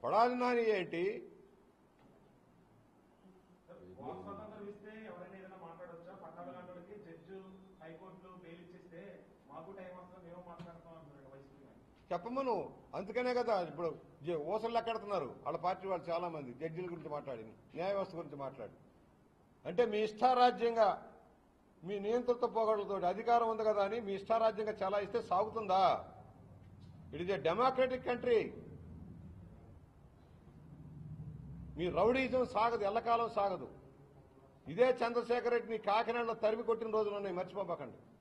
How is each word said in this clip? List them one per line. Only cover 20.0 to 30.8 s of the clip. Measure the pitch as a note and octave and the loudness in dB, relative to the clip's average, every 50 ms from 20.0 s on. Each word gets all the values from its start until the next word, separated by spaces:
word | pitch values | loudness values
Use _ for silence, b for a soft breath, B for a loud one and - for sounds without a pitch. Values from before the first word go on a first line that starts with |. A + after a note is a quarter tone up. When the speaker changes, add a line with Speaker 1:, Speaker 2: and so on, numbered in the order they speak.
| A3 | 0
Speaker 1:
ఇష్టారాజ్యంగా, | G#3+ G#3+ G#3+ A3+ B3+ B3+ B3 B3 B3 B3 - A3+ A#3 A#3 A3+ A3 G3 E3 - - - - - - - - _ _ _ _ _ _ _ _ _ D#3 | 0 0 4 6 6 8 10 8 8 8 6 2 2 6 6 6 6 6 2 -4 -14 -20 -20 -20 -20 -20 _ _ _ _ _ _ _ _ _ -8
మీ | E3+ G#3 G3+ G3 | -6 -6 -2 0
నియంత్రిత | G#3 A3+ B3 B3 B3 A#3+ A#3+ B3 A#3 F#3+ | 2 0 2 2 2 2 2 2 0 2
పోగడలతో | A3 A3+ G#3+ A3 G#3 G3+ F#3 G3+ F#3+ F3 F3 G3 | 2 4 4 4 2 2 -2 -2 0 2 0 0
అధికారం | G3 A3+ A3+ A#3+ A#3 A#3 A3+ A3+ | 0 2 4 6 6 6 4 2
ఉంది | G#3+ G#3+ G#3+ | 2 2 4
కదా | G#3+ G#3 G3 G3 | 4 4 4 2
అని | G#3+ A#3+ A3+ | 0 -2 -2
మీ | G3 G3 F#3+ | -2 -4 -4
ఇష్టారాజ్యంగా | G3 - A3+ A3+ A3+ A3 G#3+ G3 G#3+ G#3+ G#3 - G3 | 0 2 2 6 6 4 4 2 -2 -2 -2 0 0
చలాయిస్తే | F#3+ G3+ G3+ G3+ F#3 G3 A#3 - - | 2 2 2 0 0 -2 -2 0 2
సాగుతుందా? | F#3 F#3 G#3 G#3+ G#3+ A3+ A3 G3 F#3 F#3+ F#3+ E3+ C3+ G2+ E2+ - - - - - - - - - - - - - - - - - - - - - - | 2 2 2 2 0 -4 0 4 4 6 8 6 6 4 0 -8 -14 -18 -20 -20 -20 -20 -20 -20 -20 -20 -20 -20 -20 -20 -20 -20 -18 -18 -16 -12 -8
It | D3 F3 | -6 -2
is | F3+ G3 | 0 0
a | F3 C3+ | 2 4
democratic | D#3+ E3+ G#3 B3 C4 B3+ B3+ C4 B3+ B3+ B3 - | 2 4 6 4 4 6 4 2 2 2 -2 0
country. | - B3 A#3+ - B3 A#3+ A3 E3 B2 - - - - - - - - - - - - - - - - - - - - - - - - - - - - - - - - - - - - - - - - - - - - - - | -2 -2 0 4 4 4 4 4 2 -4 -10 -14 -14 -14 -14 -14 -14 -14 -14 -14 -14 -14 -14 -14 -16 -16 -16 -16 -16 -18 -18 -20 -20 -20 -20 -20 -20 -20 -20 -20 -20 -20 -20 -20 -20 -20 -20 -20 -20 -20 -20 -20 -20 -18 -18